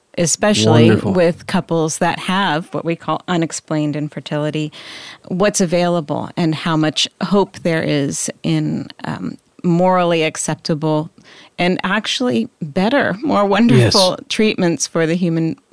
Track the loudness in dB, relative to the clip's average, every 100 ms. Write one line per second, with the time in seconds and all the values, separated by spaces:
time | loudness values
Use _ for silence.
0 | _ -2 -2 0 2 4 6 6 6 4
1 | 2 2 2 0 -4 -4 -2 -2 -2 -2
2 | -2 -2 -2 0 0 -2 -4 -6 -6 -6
3 | -4 -6 -2 -2 -2 -6 -6 -2 -2 -4
4 | -6 -8 -6 -4 -4 -4 -6 -10 -18 -18
5 | -18 -16 -6 0 0 0 0 0 0 0
6 | -2 -6 -6 -2 -2 -2 -2 0 0 0
7 | -4 -4 0 0 0 -4 -4 -2 0 -2
8 | -2 -4 -8 -6 -2 -2 -2 -4 -8 -12
9 | -10 -8 -10 -12 _ _ 0 2 4 4
10 | 2 2 0 -2 -6 -4 -4 -2 0 -2
11 | -4 _ -20 -20 -12 -2 0 0 -2 -4
12 | -4 -2 -2 -2 -4 -8 -6 -2 0 2
13 | 0 -2 -2 0 2 4 6 6 6 4
14 | 2 0 -4 0 0 2 0 0 -2 0
15 | 0 0 0 0 -2 -4 _